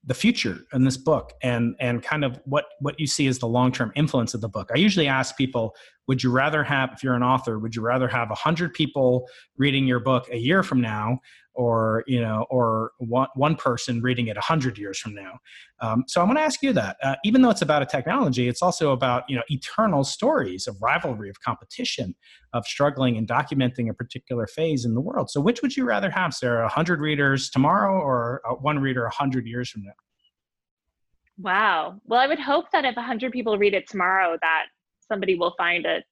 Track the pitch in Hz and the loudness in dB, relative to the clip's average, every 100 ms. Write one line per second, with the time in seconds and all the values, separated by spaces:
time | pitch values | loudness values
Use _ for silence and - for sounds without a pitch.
0 | - 127 220 240 110 90 - 131 131 131 | -6 0 2 2 -2 -6 -4 2 2 2
1 | - 139 - - 127 120 117 - 127 120 | 2 0 0 -6 -2 0 0 -2 -2 -2
2 | - 151 139 127 - 143 - - 139 143 | -2 -2 -2 -4 -4 -4 -4 -8 -8 -4
3 | 147 - 135 123 117 120 127 127 113 139 | -4 0 0 0 0 2 2 2 -4 0
4 | 147 135 113 113 104 101 98 123 202 185 | 0 0 -2 -4 -6 -8 -2 2 4 4
5 | 143 131 127 - 131 127 113 - - _ | 2 2 -2 -2 -2 0 -4 -8 -20 _
6 | - 131 127 123 143 151 139 143 131 127 | -4 0 2 2 2 0 0 0 0 -2
7 | 131 123 123 131 123 110 113 113 113 131 | -2 2 2 2 0 -4 -4 -4 0 2
8 | 127 123 117 104 151 165 175 - 147 143 | 2 0 -2 -2 -2 0 -4 -2 -2 2
9 | 127 127 123 - - - 139 135 131 123 | 2 2 -2 -18 -20 -2 0 2 2 0
10 | 113 127 - 120 120 185 190 135 113 107 | 2 0 0 -4 2 2 2 0 0 -2
11 | 107 127 _ - _ - 120 113 113 110 | -2 -4 _ -20 _ -4 0 2 2 0
12 | 123 127 113 107 107 127 117 110 113 _ | 0 -2 0 -2 -2 0 2 0 -2 _
13 | 120 120 131 131 147 160 135 120 - 117 | -2 0 0 0 0 2 -2 -2 -2 -2
14 | 123 123 113 104 - 160 127 101 101 95 | 0 0 -2 -4 0 0 0 -4 -10 -8
15 | 110 101 92 - _ - - _ 117 113 | -10 -12 -16 -18 _ -20 -20 _ -2 -2
16 | 131 180 180 277 311 - 277 190 101 - | 0 2 4 4 2 0 0 2 0 -2
17 | 135 135 208 254 254 208 147 151 135 143 | -2 -2 2 6 6 4 4 2 2 -2
18 | 127 247 196 123 123 120 180 - 151 127 | 0 0 2 2 0 2 0 2 0 2
19 | 131 123 - 131 - 139 - - 220 147 | 2 0 -2 -6 -4 -6 -6 0 2 2
20 | 135 - 233 302 110 90 - 98 110 156 | 0 0 0 2 -2 -6 -10 -4 0 0
21 | 151 110 101 98 - 117 - - 123 - | 0 -6 -8 -8 -6 -6 -8 -8 -6 -6
22 | 101 - _ - _ 120 - - 143 131 | -8 -10 _ -20 _ -6 -6 0 0 2
23 | 127 113 107 120 143 139 127 127 117 - | 0 0 0 -2 0 0 0 0 -6 -6
24 | 120 120 _ 120 110 - 165 143 117 113 | -10 -12 _ -6 -4 -4 -2 0 0 -2
25 | 165 254 139 143 160 240 277 277 254 208 | -2 -4 -2 0 0 0 -2 -2 0 0
26 | 190 196 180 - 127 117 113 - 165 170 | 0 -2 -2 -2 -2 0 0 0 0 0
27 | 151 147 139 135 - - 139 190 202 190 | 0 2 2 2 0 2 4 4 2 2
28 | 147 123 117 123 113 127 139 147 135 127 | 2 0 0 -4 -6 -2 0 0 0 0
29 | 117 - 139 131 113 120 123 113 98 - | -2 -2 -2 -2 -4 -8 -8 -10 -16 -20
30 | _ _ _ _ _ _ _ _ _ _ | _ _ _ _ _ _ _ _ _ _
31 | _ _ _ - 190 190 214 170 160 190 | _ _ _ -10 0 2 2 2 -2 -10
32 | - 233 269 311 277 294 339 349 269 240 | 0 2 2 0 0 0 2 0 0 -4
33 | 240 233 254 254 226 208 202 196 - 196 | -6 -4 -4 -4 -2 2 2 2 -4 -2
34 | 180 190 180 165 165 160 - _ _ _ | 0 2 2 0 0 0 -2 _ _ _
35 | _ 208 190 180 175 175 170 175 165 170 | _ -4 0 0 0 -2 -2 -2 -2 -4
36 | - | -6